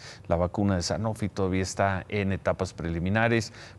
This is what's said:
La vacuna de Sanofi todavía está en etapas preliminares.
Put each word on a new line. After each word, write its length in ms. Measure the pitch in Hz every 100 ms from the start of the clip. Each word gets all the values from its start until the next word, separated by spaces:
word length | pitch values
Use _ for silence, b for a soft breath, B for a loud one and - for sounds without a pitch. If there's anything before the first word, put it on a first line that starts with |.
| B B -
La 80 | 85
vacuna 400 | 87 - 101 92
de 60 |
Sanofi 460 | - 85 110 104 104
todavía 340 | - 92 92
está 420 | 95 - 98 92 -
en 220 | 104 98
etapas 420 | 90 95 87 92
preliminares. 800 | - 82 82 92 110 117 117 107 B B